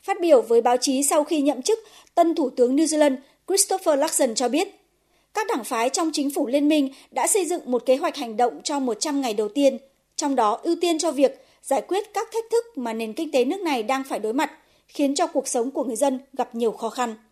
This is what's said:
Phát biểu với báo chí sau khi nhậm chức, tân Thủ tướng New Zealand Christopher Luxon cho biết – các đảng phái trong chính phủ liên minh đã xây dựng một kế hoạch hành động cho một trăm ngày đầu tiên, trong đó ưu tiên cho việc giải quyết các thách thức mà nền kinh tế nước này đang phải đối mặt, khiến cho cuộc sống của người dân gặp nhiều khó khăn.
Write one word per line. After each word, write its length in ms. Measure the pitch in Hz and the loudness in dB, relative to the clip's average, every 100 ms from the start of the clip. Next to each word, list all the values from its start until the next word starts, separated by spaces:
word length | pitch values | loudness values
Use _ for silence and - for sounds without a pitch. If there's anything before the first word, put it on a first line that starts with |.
Phát 140 | - 392 | -4 -2
biểu 200 | 339 269 | 4 4
với 200 | 214 233 | 6 2
báo 160 | 233 247 | 4 2
chí 260 | 269 262 | 2 0
sau 200 | 285 330 | 2 0
khi 180 | 294 320 | 0 0
nhậm 200 | 277 311 | 0 0
chức, 180 | 254 453 - - - - | -2 -2 -4 -20 -4 2
tân 200 | 339 320 | 2 2
Thủ 140 | 277 | -2
tướng 260 | 262 247 269 | 2 2 4
New 100 | 311 | 2
Zealand 320 | 302 294 262 _ _ - | 4 2 2 _ _ -4
Christopher 520 | 392 - 381 370 285 | 0 2 0 2 2
Luxon 360 | 311 - 269 220 | 0 0 0 0
cho 140 | 247 | -2
biết – 300 | 277 381 - _ _ _ _ _ | 0 -4 -8 _ _ _ _ _
các 140 | - 440 | -8 -4
đảng 160 | 349 | -4
phái 260 | 208 240 240 | -4 -2 -2
trong 200 | - 330 | 0 -2
chính 160 | 302 277 | -2 -4
phủ 180 | 285 220 | -2 0
liên 200 | 277 294 | 0 2
minh 260 | 311 269 - - | 2 0 -4 -10
đã 160 | - - | -4 0
xây 180 | 415 330 | 0 0
dựng 260 | 349 - | -4 -2
một 140 | 247 240 | -2 2
kế 100 | 262 | 2
hoạch 200 | 330 285 | 2 -4
hành 220 | 240 220 | -8 0
động 240 | 247 294 | 0 0
cho 160 | - 285 | -6 -2
một 180 | 254 214 | -2 -4
trăm 220 | 320 285 | -4 -2
ngày 120 | 262 | -2
đầu 160 | 214 214 | -2 -2
tiên, 280 | 285 277 240 - _ _ - | 4 2 2 -14 _ _ -6
trong 200 | 294 262 | -2 2
đó 240 | 214 214 | 2 0
ưu 120 | 330 339 | -2 0
tiên 180 | 349 320 | 0 0
cho 120 | 339 | 0
việc 340 | 269 269 - - _ | 2 2 2 -20 _
giải 180 | - 269 | -4 -4
quyết 320 | - 370 415 | -2 -4 -4
các 140 | 381 453 | -8 -6
thách 120 | 453 453 | -6 -2
thức 140 | 466 466 285 | -2 -2 -10
mà 180 | 240 | -8
nền 200 | 220 226 | -6 -6
kinh 180 | 220 311 | -6 -2
tế 140 | 277 247 | 0 0
nước 140 | 392 | 0
này 240 | 349 262 | -2 -2
đang 200 | 214 269 | -2 -4
phải 160 | 269 269 | -4 -4
đối 140 | 214 | -2
mặt, 180 | 247 294 - _ _ _ | -2 -2 -6 _ _ _
khiến 280 | - 285 285 | -2 0 2
cho 120 | 339 | 0
cuộc 200 | 302 262 | -2 -2
sống 240 | 247 233 | -4 -2
của 120 | 320 | -4
người 120 | 262 226 | -4 0
dân 240 | 277 262 - | -2 -2 -8
gặp 220 | - 240 233 | -6 -6 -2
nhiều 160 | 233 | -4
khó 180 | - 226 | -2 -8
khăn. 260 | 214 240 220 _ | -4 -6 -6 _